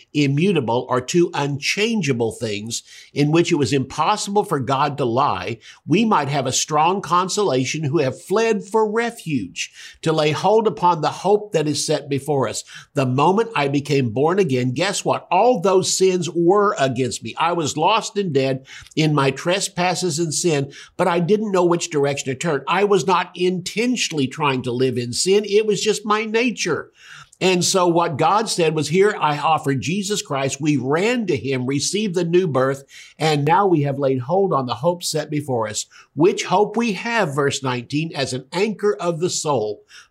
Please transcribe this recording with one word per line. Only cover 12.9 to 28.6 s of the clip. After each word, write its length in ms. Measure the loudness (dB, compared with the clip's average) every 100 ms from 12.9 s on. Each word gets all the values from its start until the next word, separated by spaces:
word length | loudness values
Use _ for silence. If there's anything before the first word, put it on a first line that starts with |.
The 120 | -2 0
moment 440 | 2 4 2 0
I 140 | -2 0
became 440 | -2 0 0 0
born 280 | 0 2 2
again, 340 | 2 0 0
guess 300 | -2 -2 -2
what? 240 | -2 -4 0
All 300 | 2 4 2
those 380 | 2 2 2 2
sins 320 | 2 2 -2
were 400 | 0 4 4 2 2
against 420 | 0 0 -4 -4
me. 140 | -10 -2
I 140 | 0
was 240 | 0 -2 0
lost 420 | 2 2 0 -4
and 160 | 0
dead 320 | 0 0 -2 -8 -20 -8 0
in 180 | 2
my 180 | 2 2
trespasses 880 | 0 -2 -2 -2 -2 -2 0 -2 -2
and 160 | -2
sin, 380 | 0 0 0 -2 -10 -20 -2
but 140 | 0
I 100 | 2
didn't 320 | 2 2 2
know 140 | 2 2
which 240 | 2 0
direction 420 | 0 0 -2 -6
to 80 | -4
turn. 240 | -2 -4 0
I 160 | 0 2
was 200 | 2 2
not 260 | 0 0 -2
intentionally 920 | -2 -2 -4 -2 -2 0 -2 -2 -2
trying 340 | 0 0 0
to 100 | -2
live 260 | 0 0 0
in 140 | -4
sin. 320 | -4 2 2 4
It 200 | 0 2
was 160 | 0
just 240 | 0 -2 0
my 180 | -2
nature. 680 | 0 0 0 -2 -4 -4 -6 _ -20 -20 -20 _
And 240 | 2 2 2
so 200 | 2 4
what 320 | 2 0 0
God 300 | 2 2 0
said 280 | 0